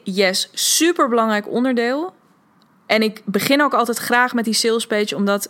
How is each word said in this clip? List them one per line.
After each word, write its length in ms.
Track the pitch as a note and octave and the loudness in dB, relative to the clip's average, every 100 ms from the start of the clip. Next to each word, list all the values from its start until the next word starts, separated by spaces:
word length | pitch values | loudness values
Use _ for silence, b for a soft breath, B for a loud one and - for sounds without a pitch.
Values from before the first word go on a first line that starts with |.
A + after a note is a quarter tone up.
yes, 460 | - F#3 F#3+ F#3+ - | -6 0 0 0 -4
superbelangrijk 960 | - - - D#4+ F4 C#4+ A#3 A3+ G#3 G#3 | -4 0 2 2 2 2 2 2 0 -2
onderdeel. 640 | A3 C4 A#3+ A#3 C#4 F4+ - _ _ _ _ _ _ - | -2 0 0 0 -2 -6 -12 _ _ _ _ _ _ -2
En 160 | A3 | 0
ik 200 | A3 G#3+ | 0 -4
begin 380 | - G3 - C#4 | -4 -2 2 2
ook 120 | C#4+ | 2
altijd 240 | A3+ A#3 A3+ | 2 0 -2
graag 360 | - A#3+ B3 | 0 2 2
met 100 | A#3+ | 0
die 100 | A3+ | -2
salespage, 600 | G#3 A#3 A3+ A3+ G#3+ G#3 C#3+ | 0 0 0 0 -2 -2 -2
omdat, 300 | G3+ G3+ | 0 0